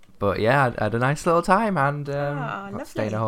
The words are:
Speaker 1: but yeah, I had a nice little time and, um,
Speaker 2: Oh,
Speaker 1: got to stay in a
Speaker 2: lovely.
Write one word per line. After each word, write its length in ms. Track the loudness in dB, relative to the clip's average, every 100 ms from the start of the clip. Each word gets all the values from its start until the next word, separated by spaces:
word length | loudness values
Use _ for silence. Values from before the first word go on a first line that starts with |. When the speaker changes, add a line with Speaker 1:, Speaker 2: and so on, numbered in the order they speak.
| -18 -2
Speaker 1:
but 200 | 0 2
yeah, 320 | 2 4 2 0
I 60 | -2
had 100 | 0
a 40 |
nice 260 | 0 0 2
little 160 | 2
time 360 | 4 2 2 2
and, 300 | 0 0 -4
um, 280 | -4 -4 -4
Speaker 2:
Oh, 340 | -6 -6 -8
Speaker 1:
got 80 | -10
to 60 | -8
stay 220 | -4 -4
in 60 |
a 40 |
Speaker 2:
lovely. 100 | -2